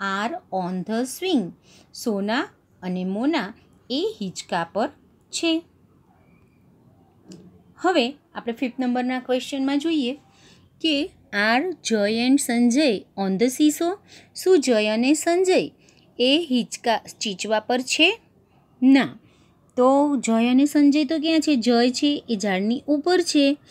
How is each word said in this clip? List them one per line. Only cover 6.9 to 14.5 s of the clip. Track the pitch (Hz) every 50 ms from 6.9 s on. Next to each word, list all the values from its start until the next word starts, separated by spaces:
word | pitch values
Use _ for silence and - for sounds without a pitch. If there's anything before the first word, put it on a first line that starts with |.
| _ _ _ _ _ _ _ - - - - - _ - _ _ _
હવે | - - 359 370 311 233 247 294 - _ _ -
આપણે | 208 - 233 226
ફિફ્થ | - 277 240 - -
નંબરના | 254 247 240 247 247 247 254 254
ક્વેશ્ચનમાં | 254 - 254 254 247 - 285 269 269 269 285 285
જોઈએ | 294 330 330 302 247 240 285 - _ _ _ _ _ - - _ _ _ _ _
કે | - 320 294 277 311 381 _ _ _ - -
are | 202 208 220 233 262 320 370 330 - -
જય | - 226 214 202 208 226 226 240 254
and | 269
સંજય | 285 - - 233 233 240 240 226 285 320 269 202 - - _ - -
on | 196 190
the | 190 180 233
seesaw? | 262 262 - 302 302 285 - 330 339 392 - _ _ - - - _ _
શું | - - 370